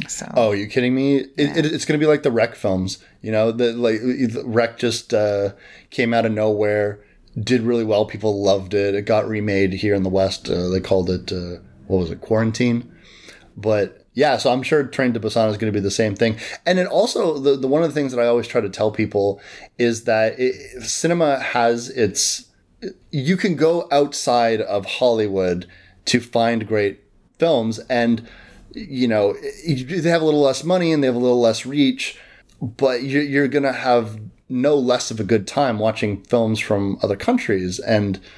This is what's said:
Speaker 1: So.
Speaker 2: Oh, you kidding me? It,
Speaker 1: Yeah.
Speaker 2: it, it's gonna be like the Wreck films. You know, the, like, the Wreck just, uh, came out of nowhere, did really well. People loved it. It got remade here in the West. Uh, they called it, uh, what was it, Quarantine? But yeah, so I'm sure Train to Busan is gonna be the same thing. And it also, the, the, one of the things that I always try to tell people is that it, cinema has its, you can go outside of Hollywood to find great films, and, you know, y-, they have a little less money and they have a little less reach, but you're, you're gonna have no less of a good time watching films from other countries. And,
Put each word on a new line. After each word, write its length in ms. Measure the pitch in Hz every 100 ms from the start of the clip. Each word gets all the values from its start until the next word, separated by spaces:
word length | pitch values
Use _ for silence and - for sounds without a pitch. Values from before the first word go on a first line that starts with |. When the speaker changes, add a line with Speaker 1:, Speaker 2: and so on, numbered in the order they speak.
| -
Speaker 1:
So. 200 | - - -
Speaker 2:
Oh, 160 | 113
you 160 | 101 107
kidding 260 | - 123
me? 220 | 131 135 139
It, 120 | 131 -
Speaker 1:
Yeah. 200 | 147 151
Speaker 2:
it, 80 | 151
it's 180 | 156 -
gonna 140 | 151
be 60 | 156
like 180 | 147
the 80 | 147
Wreck 200 | 113 110
films. 440 | - 107 95 92 - - _
You 100 | 110
know, 200 | 110 113
the, 180 | 117 120
like, 300 | 117 117 110
the 420 | 127 123 123 110 -
Wreck 320 | 113 117 -
just, 360 | 120 113 -
uh, 400 | 110 104 101 101 - - - -
came 240 | - 117
out 120 | 117 113
of 80 |
nowhere, 640 | 107 107 107 104 104 104 101 - _ _ -
did 220 | 110 123
really 240 | 113 120 110
well. 180 | 104 107
People 380 | 107 107 101
loved 300 | 101 98 92
it. 200 | 101 101
It 100 | 98
got 220 | 104 107 104
remade 460 | 110 104 98 98
here 240 | 95 107 101
in 80 |
the 60 | 92
West. 400 | 95 95 - -
Uh, 180 | 87 90
they 140 | 92
called 280 | 92 95 90
it, 220 | 90 -
uh, 300 | 92 87 87 - - -
what 120 | 95
was 120 | 85
it, 80 | -
Quarantine? 720 | - 110 113 110 123 117 120 - - - - - - -
But 480 | 104 107 95 - _ -
yeah, 200 | 147 120
so 160 | 139
I'm 120 | 127
sure 200 | 127 156
Train 300 | 131 - 127
to 60 | 117
Busan 280 | 107 120 113
is 60 | 104
gonna 160 | 110
be 80 | 104
the 120 | 98
same 220 | - 110 101
thing. 200 | 113 110 - - -
And 120 | 185
it 100 | 180
also, 500 | 156 233 - 190 151
the, 180 | 135 139
the, 140 | 123
one 140 | 147
of 60 | 165
the 40 | 143
things 160 | 139
that 80 | 123
I 60 | 120
always 200 | 120 110
try 120 | 123
to 100 | 101
tell 220 | 95 107
people 480 | 107 107 104 101 98 - - - -
is 260 | 120 113
that 340 | 117 110 113 -
it, 460 | 127 - - 127
cinema 560 | - - 165 175 156 135
has 480 | - 123 117 117 120
its, 560 | 127 107 95 - - - _ _ _ - - _
you 260 | 143 135 185
can 180 | 214 151
go 320 | 156 170 -
outside 680 | 143 143 - - 120 117 110
of 240 | 107 101 95
Hollywood 800 | - 127 113 107 95 92 90 90 - - _ -
to 140 | 123
find 480 | 113 117 117 117 107
great 340 | 107 101 - _ _ _ -
films, 400 | 165 139 113 110 -
and, 380 | 123 117 117 - - - - -
you 340 | - 208 135 123
know, 280 | 107 101 98 - - 165
y-, 180 | 131 127
they 220 | 185 156
have 120 | 170
a 20 | 156
little 160 | 151
less 220 | 139 131
money 280 | 156 185 170
and 120 | 156
they 40 | 135
have 80 | 120
a 40 |
little 200 | 127 123
less 240 | 117 113 123
reach, 520 | 143 135 127 - - - - _ -
but 440 | 113 - 135 123
you're, 180 | 135 139
you're 260 | 147 139 139
gonna 240 | 143 139
have 480 | 123 131 120 110 107 107 - -
no 260 | 127 135 147
less 360 | 123 123 -
of 80 | 113
a 40 |
good 220 | 101 110 95
time 300 | - 139 110
watching 460 | 107 110 110 98
films 360 | - 123 113 110
from 380 | - 101 101 98
other 120 | 104 98
countries. 640 | - 247 - 98 90 92
And, 400 | - 110 101 92 -